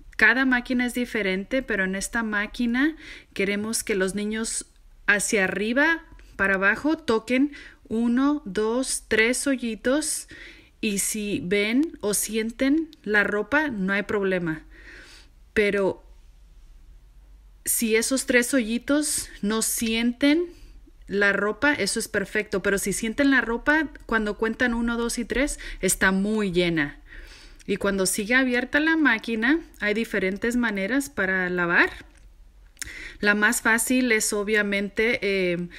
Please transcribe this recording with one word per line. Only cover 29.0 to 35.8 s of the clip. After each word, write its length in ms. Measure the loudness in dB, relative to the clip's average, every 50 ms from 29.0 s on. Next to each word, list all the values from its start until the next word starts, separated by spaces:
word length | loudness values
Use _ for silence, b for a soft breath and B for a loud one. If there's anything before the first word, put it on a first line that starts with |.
| 4 4 2 2 -2 -4 -4 0 2 2 2 2 0 -6 -10 -4
hay 120 | -2 -2
diferentes 640 | 0 0 -2 -2 -2 -2 -2 -2 -2 -2 -4 -2 0
maneras 540 | 0 0 0 -2 -2 -2 -2 -2 -2 -2 -4
para 380 | -2 -2 0 0 0 0 0 0
lavar. 400 | 0 0 0 2 4 4 2 2 0 -10 -20 -20 -20 -20 -20 -20 -20 -20 -20 -20 -20 -20 -20 -20 -16 -16 B B B B B B B B
La 140 | 2 2 2
más 260 | 4 4 2 2 2
fácil 500 | 2 2 2 2 2 2 2 2 4 4
es 200 | 2 2 2 0
obviamente, 840 | -2 -2 -2 0 0 0 2 0 0 -2 -2 -4 -2 -2 0 0 0 0
eh, 480 | -2 -2 0 0 0 0 0 -2 -4 -8 B B